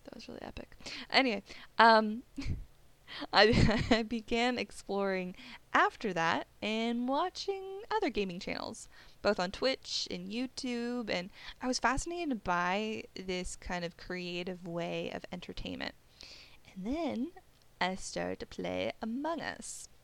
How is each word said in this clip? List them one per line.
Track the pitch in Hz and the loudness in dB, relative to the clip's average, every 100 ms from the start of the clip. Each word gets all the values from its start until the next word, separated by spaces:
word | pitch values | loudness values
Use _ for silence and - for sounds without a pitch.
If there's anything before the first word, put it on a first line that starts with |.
That | - | -16
was | - - | -16 -14
really | - | -12
epic. | - - - - - - 254 | -10 -12 -14 -14 -12 -12 0
Anyway, | - 262 202 - - - - | 2 4 0 -6 -18 -18 8
um, | 226 226 214 220 - - | 10 10 8 -2 -8 -6
<laughs> | 277 - - - - - - - 294 | -4 -4 -6 -16 -20 -20 -16 -12 0
I, | - 214 233 - 214 - | 6 8 10 8 6 4
<laughs> | |
I | 226 | 4
began | 220 233 214 233 240 240 | 4 -4 -2 2 2 0
exploring | 202 - - 196 196 190 180 185 - - - | -4 -8 -4 0 2 0 -2 -8 -16 -18 2
after | 254 370 - 226 | 4 4 2 -2
that | 170 165 269 - - | 2 2 2 -2 -6
and | 208 220 226 240 247 | -2 0 0 0 0
watching | 277 330 - - 392 381 392 440 | 0 0 -2 -4 -4 -6 -10 -2
other | 427 349 | 0 0
gaming | 214 196 175 | 0 -2 -4
channels, | - - - - - - - - | -6 -6 -6 -10 -16 -18 -20 -2
both | - 208 | 2 2
on | 180 | 0
Twitch | - 254 262 - - - | 0 0 0 -4 -6 -4
and | 180 185 | -6 -6
YouTube, | 220 254 - 262 240 233 247 214 | -4 -6 -4 -4 -2 -2 -4 -2
and | 185 180 - - - | -2 -4 -12 -16 -6
I | 254 | -2
was | 254 | 2
fascinated | 233 269 - 349 339 240 | 2 0 -2 -4 -2 -2
by | - 175 180 190 214 220 - - | 0 2 2 0 -2 -6 -8 -12
this | 190 180 180 - | -4 -4 -4 -8
kind | - 180 170 | -6 -4 -4
of | - | -8
creative | - 180 175 175 180 180 175 | -8 -6 -4 -4 -4 -6 -6
way | 170 170 170 175 | -4 -2 -2 -4
of | - - | -6 -8
entertainment. | 180 - 185 - 90 - - - - - - - - - | -12 -10 -10 -8 -6 -8 -10 -20 -20 -20 -18 -20 -20 -18
And | 190 190 | -10 -6
then | 294 320 220 294 - - - - - | -2 -2 -2 -6 -8 -20 -20 -20 -2
I | 180 190 | -2 -2
started | - - 175 - | -6 -6 -4 -6
to | - | -10
play | - 180 185 185 - | -8 -4 -2 -2 -4
Among | 220 233 302 330 | -6 -4 -4 -4
Us. | - 85 - - - - | -6 -8 -12 -12 -14 -20